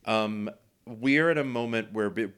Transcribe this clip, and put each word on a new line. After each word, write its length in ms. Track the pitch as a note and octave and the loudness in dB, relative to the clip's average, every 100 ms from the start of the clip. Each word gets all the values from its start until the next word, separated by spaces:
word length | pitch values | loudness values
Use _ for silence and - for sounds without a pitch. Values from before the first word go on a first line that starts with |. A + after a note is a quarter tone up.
Um, 460 | - A2 A2 G#2+ G#2 - _ _ | -2 0 0 -2 -6 -10 _ _
we're 460 | - A2 C3 C#3+ E3 | -18 -2 2 4 4
at 80 | D#3+ | 2
a 60 | |
moment 500 | C3+ A#2+ A#2 A2+ G#2 | 0 -2 -2 -2 -2
where 160 | G#2+ G#2 | -2 -2
be-, 220 | G2 G#2 | -2 -4